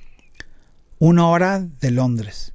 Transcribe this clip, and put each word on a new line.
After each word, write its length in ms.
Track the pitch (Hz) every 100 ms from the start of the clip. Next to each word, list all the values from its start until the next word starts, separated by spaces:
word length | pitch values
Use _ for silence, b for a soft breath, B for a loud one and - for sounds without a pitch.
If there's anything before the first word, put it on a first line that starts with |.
| - - - B B B B B _ -
una 300 | 160 175 170
hora 320 | 170 185 196
de 320 | 180 147 135
Londres. 600 | 123 127 117 104 - -